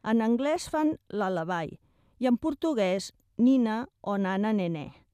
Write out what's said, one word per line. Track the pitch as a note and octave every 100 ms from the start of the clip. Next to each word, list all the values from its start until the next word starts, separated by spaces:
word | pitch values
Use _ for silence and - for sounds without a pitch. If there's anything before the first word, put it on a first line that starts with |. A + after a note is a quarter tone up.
| G#3+
En | A3+
anglès | A3+ A#3 C#4 E4+ -
fan | D#4 D4+ D#4+ _
lullaby | G#3 F#3+ F3+ D#3+ F3 D#3 - _ _ _ _
i | B3+
en | A#3+
portuguès | D#4+ D4 E4 B3+ F#3+ G3 - _ _ -
nina | A#3+ C4+ A3+ A3 - _
o | - G3+
nana | F#3+ F#3+ G#3+ G#3+
nené. | F3 D#3+ C#3+ - _